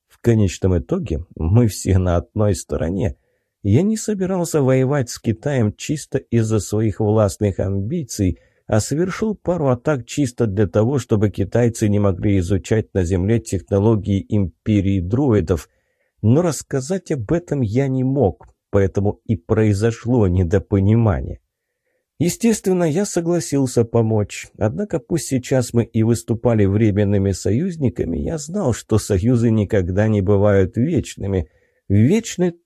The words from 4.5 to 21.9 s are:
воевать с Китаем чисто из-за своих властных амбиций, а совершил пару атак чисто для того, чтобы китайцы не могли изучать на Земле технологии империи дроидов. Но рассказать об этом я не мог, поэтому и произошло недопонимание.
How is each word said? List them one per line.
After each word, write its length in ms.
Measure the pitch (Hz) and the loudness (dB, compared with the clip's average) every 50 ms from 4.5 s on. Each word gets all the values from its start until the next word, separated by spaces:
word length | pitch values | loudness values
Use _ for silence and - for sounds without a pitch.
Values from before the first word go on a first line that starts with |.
| - 151 135 | 0 0 2
воевать 480 | 127 131 131 131 127 147 143 123 - | 2 2 2 2 0 0 -2 -2 -4
с 80 | - - | -8 -8
Китаем 560 | - 113 107 - - 143 143 131 110 107 - | -4 -4 -4 -2 -2 -4 0 0 0 0 -2
чисто 420 | _ - - 151 143 - - - - | _ -8 -8 -8 -8 -8 -6 -6 -6
из-за 420 | - - 117 117 110 110 110 107 | -6 -2 -2 0 0 2 0 -2
своих 400 | 101 - 104 107 113 110 98 - | -2 -2 -4 -2 -2 -2 -2 -2
властных 600 | 110 104 107 110 107 98 - - 107 101 95 - | 0 0 2 2 2 2 0 0 -2 -2 -2 -2
амбиций, 800 | - 95 98 98 98 113 160 180 135 - - - 101 90 82 - _ _ _ _ _ | -4 -4 -4 -4 -4 -4 -6 -8 -8 -8 -4 -2 -2 -2 -2 -4 _ _ _ _ _
а 140 | - 110 107 | -2 -2 -2
совершил 560 | - - 139 151 180 190 170 - 220 220 202 | 0 -2 -2 -2 -2 -4 -4 -4 -4 -4 -4
пару 320 | - - 170 180 170 151 135 | -6 -4 -4 -2 0 0 0
атак 400 | 123 123 - 156 151 127 117 - | 0 0 0 -2 -2 -2 -4 -8
чисто 400 | - - 147 123 - - 120 104 | -4 -2 -2 -4 0 -2 -2 -2
для 180 | 92 104 107 | 2 0 0
того, 320 | 85 - 104 110 120 147 131 | 2 2 0 0 2 0 -2
чтобы 320 | - - 117 101 107 101 | -2 0 0 0 0 0
китайцы 580 | - - 98 - - 113 123 117 110 - 113 104 | 0 -2 -4 -2 0 0 0 2 0 0 0 0
не 120 | 101 104 | 2 2
могли 400 | 101 98 92 90 - 104 101 95 | 2 0 0 0 0 0 2 2
изучать 520 | 87 85 101 90 - - 113 110 104 - - | 0 0 -2 -2 0 0 -2 -2 -2 -2 -2
на 80 | 98 90 | -2 0
Земле 360 | 82 95 85 92 101 117 113 | 0 0 0 2 2 0 0
технологии 840 | 113 - 101 87 - - 104 98 101 113 113 101 95 101 98 98 87 - | -2 -4 -8 -8 -4 0 0 2 2 2 2 2 0 -2 -2 -2 -2 -2
империи 720 | 113 104 98 80 - _ - 113 107 101 92 98 98 95 | -2 -2 -2 -2 -4 _ -2 0 0 2 2 2 0 -2
дроидов. 720 | 87 90 110 127 151 135 110 101 80 73 92 80 - _ _ _ _ _ _ _ _ _ _ _ - | -2 -2 -2 0 2 2 2 2 2 0 -2 -2 -4 _ _ _ _ _ _ _ _ _ _ _ 2
Но 180 | 104 123 156 | 4 4 4
рассказать 680 | 180 170 139 - - _ - 135 135 139 196 190 - - | 4 0 -2 -4 -8 _ -6 -6 -4 -4 -6 -6 -4 -4
об 200 | 135 127 104 - | -6 -6 -2 -2
этом 300 | 156 170 175 - 147 143 | -2 -2 -2 -4 -4 -2
я 260 | 123 98 104 127 139 135 | -2 0 0 0 0 0
не 160 | 131 131 127 | 0 -2 -2
мог, 440 | 131 135 147 120 92 - _ - - _ _ _ _ | -2 0 2 2 0 0 _ -16 -20 _ _ _ _
поэтому 480 | - 101 98 92 - 101 98 101 - _ _ | 0 2 2 2 0 0 -2 -2 -2 _ _
и 100 | - 110 | -4 -4
произошло 920 | 90 _ - - 104 110 107 104 95 110 117 113 - - 113 127 120 104 92 | -4 _ -2 0 2 2 2 2 2 0 -2 -2 -2 -4 0 2 2 2 2
недопонимание. 1120 | 87 92 92 80 101 95 - - 104 98 98 101 110 117 113 107 85 65 65 - - - _ _ _ _ _ _ _ _ _ _ | 2 2 0 2 2 0 0 2 0 0 2 4 2 4 4 2 0 0 -4 -8 -12 -14 _ _ _ _ _ _ _ _ _ _